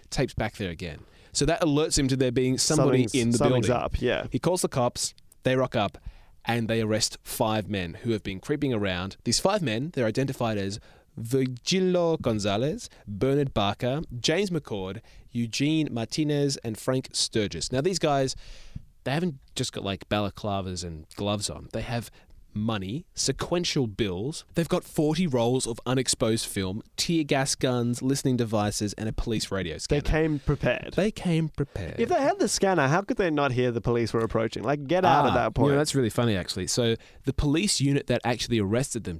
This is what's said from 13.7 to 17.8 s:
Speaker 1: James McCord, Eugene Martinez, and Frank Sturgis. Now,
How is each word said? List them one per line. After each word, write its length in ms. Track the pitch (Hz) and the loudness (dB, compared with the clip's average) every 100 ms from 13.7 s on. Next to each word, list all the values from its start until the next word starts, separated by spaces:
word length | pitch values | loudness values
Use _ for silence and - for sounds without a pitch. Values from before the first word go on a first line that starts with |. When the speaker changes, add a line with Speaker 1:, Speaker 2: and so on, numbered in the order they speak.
| 104 123 143 - 120 | 0 -2 -2 -6 -4
Speaker 1:
James 300 | - 170 208 | 0 2 2
McCord, 520 | 165 - 104 92 104 - - - | -2 -4 -6 -6 -8 -14 -20 -8
Eugene 560 | 120 117 117 143 160 151 | -4 -2 0 2 2 0
Martinez, 680 | 117 113 - 151 147 143 135 | -2 -4 -2 0 2 2 0
and 200 | 117 107 | -6 -4
Frank 320 | - 131 - | -2 -2 -2
Sturgis. 580 | - - 113 98 82 - | -4 -2 0 0 -2 -4
Now, 100 | 127 | 0